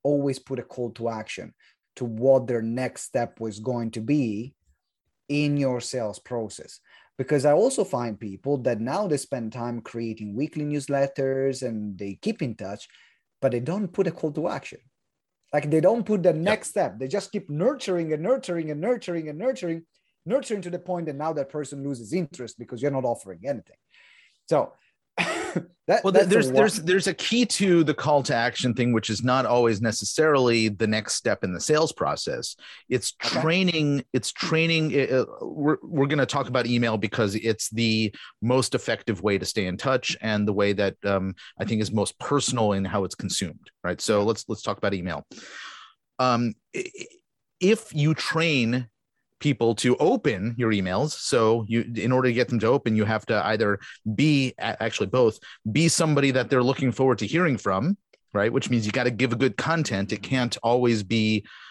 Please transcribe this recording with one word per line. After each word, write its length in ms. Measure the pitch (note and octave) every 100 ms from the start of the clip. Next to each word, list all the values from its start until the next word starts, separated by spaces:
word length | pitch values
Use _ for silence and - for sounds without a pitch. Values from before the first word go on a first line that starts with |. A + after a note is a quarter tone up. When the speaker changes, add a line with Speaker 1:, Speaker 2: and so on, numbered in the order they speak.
Speaker 1:
always 360 | C#3+ D3 C#3 C3+
put 200 | - C3
a 40 |
call 280 | - - A#2+
to 160 | A2+ A2+
action, 440 | A2 A2 - - - _ _ _ -
to 80 |
what 420 | A#2+ A2 C3 C3+ A#2+
their 160 | A#2
next 400 | A2+ B2 B2+ -
step 380 | - B2+ A#2 -
was 180 | A2+ G2+
going 300 | A2 A#2+ A2+
to 80 | A2+
be 540 | A2+ D3+ A#2+ G#2 C3 - _ _ _ _ _ _ -
in 280 | D3 D3 C#3+
your 240 | C3+ B2
sales 380 | - B2+ G#2+ -
process. 600 | - A#2+ G#2+ - - - _ - _ -
Because 280 | C3 D3
I 80 | D3
also 320 | D3+ B3 C4
find 340 | F#3 B2 A#2+ G2+
people 400 | G#2+ F#2+ C3+ C#3+
that 220 | B2 A2
now 260 | A#2 F3 G3+
they 100 | C#3+
spend 360 | - B2+ A2
time 280 | B2 A#2+ A#2+
creating 540 | - A#2 A2+ A2 G#2
weekly 300 | G#2 D3+ D#3
newsletters 1000 | D3 D3 C#3 C#3 C#3 - C3+ C3+ C3+ B2+ B2+
and 300 | A2 G#2 F#2+
they 220 | G2+ G2
keep 220 | G#3+ A3
in 140 | C3+ G#2+
touch, 320 | G2 G#2+ - _ _ _ _ _
but 120 | C3+
they 80 | A#2+
don't 320 | B2+ G3 F#3
put 160 | - F3
a 20 |
call 220 | - D#3
to 160 | D3+ -
action. 320 | - - - _ _ _ _ _ _ _
Like, 180 | D3 D3+
they 100 | D#3
don't 240 | F3 A#3+
put 200 | G#3+ G#3
the 60 | E3+
Speaker 2:
Yep. 60 | D#3
Speaker 1:
next 260 | F#3 G#3+ -
step. 280 | G3+ C#3 G#2
They 80 | C3+
just 240 | G3 -
keep 180 | G#3 -
nurturing 640 | D3 A3 C#4+ - F3+ D#3+
and 100 | D3+
nurturing 500 | F#3 C4 - E3+ D#3
and 80 | D3
nurturing 480 | G3+ B3 - E3+ D#3
and 100 | D3
nurturing, 460 | B3 - F3 E3 - _ _ _ D#3+
nurturing 360 | C4+ - G3+
to 80 | F3
the 100 | F3
point 260 | F#3 E3+ D#3
that 80 |
now 180 | C#3 D#3
that 160 | D#3 C3+
person 340 | D3+ C#3 C#3
loses 280 | C#3 B2+ A2
interest 460 | F3 D#3+ - A#2 -
because 240 | A#2 A#2
you're 80 | C#3
not 140 | C3+
offering 360 | A#2+ A2+ G2 F2
anything. 320 | B2 B2+ - _ _ _ _ _ _ _ -
So 240 | D3+ - - _ _ _ -
<laughs> 20 | F3+ C5 - E3 - _ -
that, 160 | A3
Speaker 2:
Well, 100 | G3
Speaker 1:
that's 140 | G3 F#3
Speaker 2:
there's, 220 | A3 C3+
Speaker 1:
the 60 |
Speaker 2:
there's, 240 | C3 G#3+ G#3+
Speaker 1:
one. 80 | D#3+
Speaker 2:
there's 200 | F#3+ F#3+
a 80 |
key 320 | - - A#3 A#3+
to 380 | - G3 E3+
the 100 | D3+
call 280 | C#3 D#3 D3
to 100 | C3
action 400 | A#2+ A#2+ - B2+
thing, 180 | A#2 B2
which 160 | A2+ A2
is 120 | G2+
not 240 | B2+ B2+ A#2
always 340 | B2 A#2 G2+
necessarily 880 | A#2 G#2+ - - D#3 C#3 B2 A#2 A2
the 200 | G2 A2
next 260 | A2 -
step 300 | - A#2 G2+
in 80 | F#2+
the 80 | E2+
sales 320 | - D3+ D#3+
process. 640 | - D2 D2 - B1 - - - - -
It's 260 | B2+ - -
Speaker 1:
Okay. 160 | - D#3
Speaker 2:
training. 640 | D#3 F3+ F#3 D#3+ D3 C#3 -
It's 200 | C3 -
training. 600 | - F3 D#3+ E3 D#3+ D#3 C#3
Uh, 240 | - C3
uh, 20 | G#2+ G#2 G#2+
we're, 300 | - D3 D3+
we're 240 | - C3 C#3
gonna 200 | D3+ B2+
talk 220 | C#3+ B2+
about 180 | B2+ A#2
email 300 | A#2+ A#2 A2
because 380 | G#2 - G#2 G#2+
it's 340 | A2+ G#2+ -
the 420 | A2 A2+ A2 G#2+ - - -
most 320 | A#2 C3 -
effective 480 | B2+ - A2+ - F2+
way 160 | G#2 G2
to 60 |
stay 220 | F#2 - F#2
in 100 | F#2
touch 400 | C3 C3 - -
and 280 | A2 G#2 G#2
the 40 |
way 200 | G2+ G2+
that, 240 | G2+ G2 -
um, 300 | G2+ G2 F#2+ - - -
I 40 |
think 160 | - A2
is 120 | G#2+
most 260 | A2 F#2+ -
personal 540 | - C#3+ - A#2+ G#2+
in 120 | G2
how 200 | F#2+ G2+
it's 100 | F#2
consumed, 560 | - F#2+ - F2 - - _
right? 160 | F2 F2+
So 180 | - G#2
Speaker 1:
Yeah. 60 |
Speaker 2:
let's, 200 | G#2 A2 -
let's 140 | A2
talk 160 | - G2
about 160 | A#2
email. 300 | G2 F2+ D2+ - - - - - - - _ _ -
Um, 360 | B2+ A#2+ A#2+ - _
i-, 60 | - - -
i-, 80 | - _ _ _ _ -
if 340 | F3+ A3 -
you 200 | D#3 D3+
train 760 | D#3 - D#3+ E3 C#3 A2+ B2+ A#2+ _ _ _ _ _
people 340 | D3 B2+ A#2
to 200 | A2 B2 B2
open 560 | D#3+ B3 C#3+ G2 A2 A#2
your 140 | A2+
emails. 400 | G#2 F#2 F#2+ D3+
So 560 | - - B2 A2 A#2 G2+
you, 160 | A#2 A#2 A2+
in 160 | A2+
order 160 | B2+ B2+
to 40 |
get 160 | A#2 B2
them 100 | A#2
to 60 | A2
open, 300 | C#3 A#2 A2
you 80 |
have 220 | G#2+ A2 -
to 180 | G#2+
either 340 | F#2+ A2 G#2 G2 - - A2
be, 400 | G#2+ D3+ C#3 B2+ -
a-, 240 | A2 -
actually 260 | A2+ - F#2+
both, 300 | B2+ A2+ - - - A2
be 180 | A2 E3
somebody 420 | - D#3+ C#3+ C#3
that 180 | B2+ A#2+
they're 140 | C3
looking 280 | B2 C3 C3
forward 280 | A2+ C3+ A#2+
to 80 | G#2+
hearing 320 | E3 F3+ A#2
from, 400 | G#2 F#2+ D3 G3+ _ _ _
right? 180 | G#2 G#2
Which 200 | C3+ -
means 160 | A#2+ G#2+
you 60 |
gotta 180 | B2+ B2
give 240 | G#2+ B2+
a 20 | A#2
good 220 | C3 -
content. 560 | D#3 E3 - G2+ G2+
It 80 | G#2
can't 340 | - C3 A#2+ -
always 400 | A#2 B2 B2 A2
be, 420 | G2 A2+ G#2+ G#2+ - - -